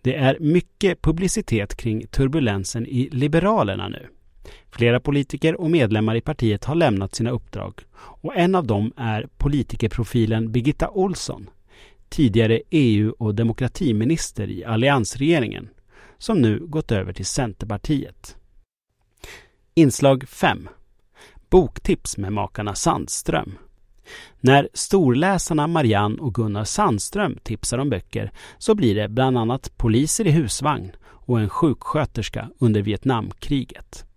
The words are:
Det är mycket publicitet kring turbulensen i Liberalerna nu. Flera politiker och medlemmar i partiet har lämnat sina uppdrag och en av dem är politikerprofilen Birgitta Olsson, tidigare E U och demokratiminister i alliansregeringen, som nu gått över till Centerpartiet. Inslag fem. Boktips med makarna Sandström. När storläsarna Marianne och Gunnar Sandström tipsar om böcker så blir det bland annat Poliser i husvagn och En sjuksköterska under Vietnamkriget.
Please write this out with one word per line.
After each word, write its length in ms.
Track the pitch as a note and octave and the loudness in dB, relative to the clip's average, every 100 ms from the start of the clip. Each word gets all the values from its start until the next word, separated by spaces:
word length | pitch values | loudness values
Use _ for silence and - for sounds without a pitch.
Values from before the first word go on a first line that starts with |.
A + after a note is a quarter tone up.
Det 140 | - | -2
är 240 | - C3+ C#3 | 0 2 2
mycket 640 | D3+ F3 - _ F#3+ F3 | 2 2 0 _ 0 0
publicitet 720 | - D#3+ F#3 - G3+ A2+ G2+ - | -2 0 0 -2 -2 -2 -2 -6
kring 300 | A#2 A2 A2+ | -4 -4 -4
turbulensen 800 | - C3+ D#3 B2+ G2 F#2 A2+ A#2 | 0 2 2 0 0 -4 -6 -4
i 220 | B2 C3+ | -2 -2
Liberalerna 760 | C3 D3 D#3+ F#3+ G#3+ A2 G2 F#2+ | -2 2 2 2 2 0 -2 -6
nu. 200 | - - _ _ - - - _ | -10 -14 _ _ -20 -20 -20 _
Flera 300 | - A#2 A#2+ | 0 2 2
politiker 600 | D3 C#3+ C#3 D3 D#3+ D#3 | 2 -2 -2 0 0 0
och 100 | E3 | 2
medlemmar 440 | E3+ A#2 G#2+ A2 | 2 4 2 0
i 60 | A2+ | -2
partiet 440 | - D3+ A#2 G2+ | -4 -2 0 0
har 100 | - | -2
lämnat 400 | D#3 D#3+ G2 G2 | 2 2 2 -2
sina 160 | - A#2 | -4 -4
uppdrag 500 | B2+ - G2+ F#2+ - - | -4 -8 -12 -12 -12 -20
och 420 | - - - - C4+ | -20 -20 -12 -8 0
en 180 | F3+ | 2
av 120 | F#3+ C3+ | 2 0
dem 260 | G#2+ A2 - | 0 0 -4
är 320 | A#2 G#2+ - _ | -4 -4 -6 _
politikerprofilen 1160 | C#3+ C#3+ A2+ - A2+ - A2+ B2 A2 A2+ A2+ | 0 0 -2 -2 -2 -2 -2 0 2 0 0
Birgitta 380 | A#2 A#2+ - - | -2 0 -2 -2
Olsson, 600 | - F#3+ F3 - - G2+ _ _ - - _ - | 0 -2 -2 -8 -12 -14 _ _ -20 -20 _ -10
tidigare 540 | - C3+ G#2 A2+ A2+ - | 2 4 4 4 2 2
E 240 | D#3+ C3 | 2 4
U 160 | G#2+ G#2+ | 4 2
och 240 | - A2 | 0 -4
demokratiminister 1160 | G#2 A#2 A2 B2+ - D#3 G#2+ A2+ D#3+ - - G2+ | 0 0 0 -4 -2 -2 0 0 0 -4 -8 -8
i 140 | G2 | -8
alliansregeringen, 1040 | F2 A2 C3 C#3 G#2+ - C#3 E3+ A2+ G1+ - _ _ - - _ | -4 0 2 2 0 -2 0 2 0 -6 -14 _ _ -20 -20 _
som 220 | - A3 | -2 2
nu 260 | A#2 G#2 E3+ | 4 2 -4
gått 260 | D#3 D3+ | -6 -2
över 200 | G#2 F#2 | -4 -4
till 140 | F#2 F#2+ | -8 -6
Centerpartiet. 1120 | - B2 G2 A2 G#2 - D3 - - - - _ _ _ _ _ _ _ _ - - _ _ _ | -4 -4 -6 -8 -8 -2 -2 -2 -14 -20 -20 _ _ _ _ _ _ _ _ -20 -20 _ _ _
Inslag 540 | - D3+ - C#3 C3+ C3+ | 4 4 6 4 4 0
fem. 400 | - F3 F#2 F2 - - _ _ _ - - _ | -2 0 0 -8 -20 -20 _ _ _ -20 -20 _
Boktips 680 | F#3 D3 - - F3 - - | 4 4 -2 -2 -2 -2 -8
med 140 | G2 | -6
makarna 420 | G#2 G2 - G#2 | -4 -6 -6 -6
Sandström. 840 | F#2+ - - - - - - - F#2+ - _ _ _ - - - _ | -2 0 0 -4 -8 -4 -4 -4 -12 -20 _ _ _ -20 -20 -20 _
När 280 | B2 C#3 C#3 | 6 6 4
storläsarna 920 | - - G3 D3 B2 F3 F#3+ - D#3 D3 | -4 0 4 4 4 2 0 0 0 2
Marianne 520 | E3+ C3 G#2 G#2 G#2+ | 2 4 4 2 -2
och 160 | C#3+ | -6
Gunnar 300 | G2+ A2 G2+ | -2 -2 -2
Sandström 760 | G#2+ - G3+ G#2+ - G3+ F#3+ - | -4 0 2 2 -2 -4 -4 -4
tipsar 360 | - G#2+ - A#2+ | -8 -8 -4 -2
om 120 | C#3+ | -2
böcker 420 | G2+ - - G#2+ - - - | -4 -4 -8 -8 -10 -20 -12
så 160 | - | 0
blir 200 | G#3+ C#3 | 2 4
det 140 | G2+ G#2 | 2 -2
bland 300 | A2 C3 B2+ | 0 0 2
annat 380 | A2+ C3 - _ | 0 -4 -6 _
Poliser 500 | A#2+ A2 D3+ - G#3+ | 2 2 2 0 2
i 40 | |
husvagn 640 | D3+ B2+ - C3+ C3+ F#2 - | 2 2 -2 -4 -4 -6 -16
och 360 | - - - A#2 | -20 -20 -2 0
En 80 | G#2+ | 0
sjuksköterska 1000 | - E3 A#2 - D3+ C3+ - G#2+ - G#2 - | 0 0 0 -2 -2 -2 -4 -6 -8 -12 0
under 240 | B2 G#2+ | 2 2
Vietnamkriget. 1200 | G2+ G2+ C3 A#2+ G2+ - - C#3+ A#2+ - - - - | 0 -2 0 -2 -2 -10 -4 -4 -4 -12 -20 -20 -20